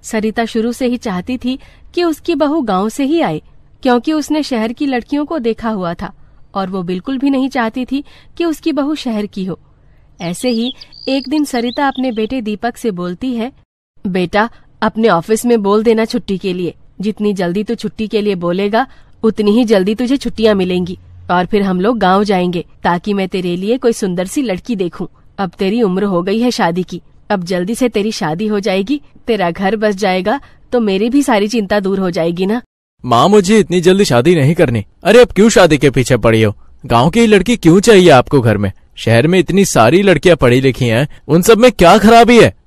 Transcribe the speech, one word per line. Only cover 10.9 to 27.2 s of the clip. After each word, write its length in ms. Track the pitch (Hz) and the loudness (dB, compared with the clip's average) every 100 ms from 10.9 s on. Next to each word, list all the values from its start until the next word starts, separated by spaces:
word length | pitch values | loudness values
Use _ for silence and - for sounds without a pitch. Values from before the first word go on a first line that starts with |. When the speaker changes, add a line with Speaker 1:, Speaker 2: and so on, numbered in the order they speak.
| - - | -14 -4
Speaker 1:
एक 200 | 269 254 | -4 -2
दिन 160 | 302 | -4
सरिता 440 | 285 247 240 247 285 | -2 -2 -4 -2 -4
अपने 240 | 262 254 | -2 -6
बेटे 280 | 220 220 262 | -4 -4 -4
दीपक 360 | 214 208 233 240 | -6 -6 -6 -6
से 140 | 240 | -6
बोलती 440 | 180 180 180 254 | -6 -8 -6 -6
है, 180 | 240 226 _ _ _ _ _ 202 | -6 -8 _ _ _ _ _ -6
"बेटा, 440 | 180 180 202 226 - _ _ | -4 -2 -2 -2 -6 _ _
अपने 260 | 220 214 226 | -4 0 2
ऑफिस 380 | 170 - 220 240 | 2 0 -2 0
में 160 | 233 | 0
बोल 200 | 196 208 | 2 0
देना 220 | 220 220 | 2 0
छुट्टी 340 | 220 247 - 190 | 0 -4 -6 -6
के 140 | 196 | -6
लिए। 220 | 180 175 - - _ | -6 -8 -10 -20 _
जितनी 320 | 190 208 208 | -8 -4 -4
जल्दी 320 | 196 175 180 | -2 -2 -4
तू 100 | 214 | -4
छुट्टी 340 | 233 214 - 214 | -6 -6 -8 -6
के 120 | 220 | -4
लिए 140 | 208 | -2
बोलेगा, 520 | 190 170 180 202 220 262 - - - | -4 -4 -2 -2 -2 -4 -8 -20 -4
उतनी 280 | 226 208 208 | -2 0 0
ही 140 | 214 | 2
जल्दी 300 | 233 214 185 | 2 2 0
तुझे 220 | 214 247 277 | -2 -2 -2
छुट्टियां 400 | 240 - 220 202 | -4 -2 0 0
मिलेंगी 420 | 185 180 180 185 - - - | 0 -4 -6 -10 -18 -20 -4
और 160 | 180 180 | -4 0
फिर 160 | 208 | -2
हम 180 | 196 185 | -2 -2
लोग 180 | 190 247 | -2 0
गांव 260 | 190 190 | 0 0
जाएंगे, 400 | 208 190 180 180 - - | 0 0 -2 -4 -10 -6
ताकि 280 | 196 180 214 | -4 -4 -4
मैं 160 | 202 190 | -4 -4
तेरे 280 | 190 180 175 | -4 -4 -4
लिए 220 | 196 254 | -4 0
कोई 140 | 254 | 0
सुंदर 340 | 233 202 180 185 | -2 -4 -4 -6
सी 160 | - | -4
लड़की 340 | 254 185 - 226 | -4 -6 -6 -6
देखूं। 300 | 180 - 190 _ - - | -4 -6 -12 _ -20 -8
अब 120 | 190 | -8
तेरी 320 | - 196 220 | -4 -4 0
उम्र 220 | 220 185 | 0 0
हो 180 | 202 180 | -2 -2
गई 180 | 180 220 | -2 -2
है 100 | 247 | -2
शादी 320 | - 175 170 | 0 -2 -2
की, 200 | 180 175 _ _ | -6 -10 _ _